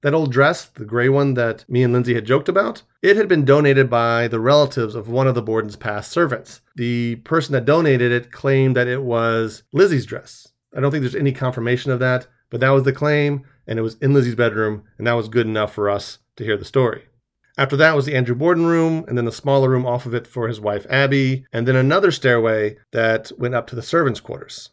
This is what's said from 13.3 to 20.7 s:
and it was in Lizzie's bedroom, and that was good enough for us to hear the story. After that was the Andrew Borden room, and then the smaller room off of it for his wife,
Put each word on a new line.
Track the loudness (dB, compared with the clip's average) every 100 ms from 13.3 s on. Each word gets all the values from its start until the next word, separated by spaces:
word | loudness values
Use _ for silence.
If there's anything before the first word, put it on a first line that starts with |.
| -2 -8 _ -8
and | -4
it |
was | -4
in | -2 2
Lizzie's | 2 2
bedroom, | 0 0 0 -4 -4 -14 _
and | -2
that |
was | -2 -2
good | -2 0
enough | -2 -4
for | -2 -2
us | -2 -6 -18 _ _
to |
hear | -4 -4
the | -2
story. | 0 0 -2 _ _ _ _ _ -4
After | -2 4
that | 4 4
was |
the | 0
Andrew | -2 0
Borden | 0 2 2 2
room, | 2 2 -2 -4
and | -4
then |
the | -4
smaller | -4 0 2 4
room | 2 0
off | -4
of | -4
it | -8 -6
for | -6 -6
his | -4
wife, | -4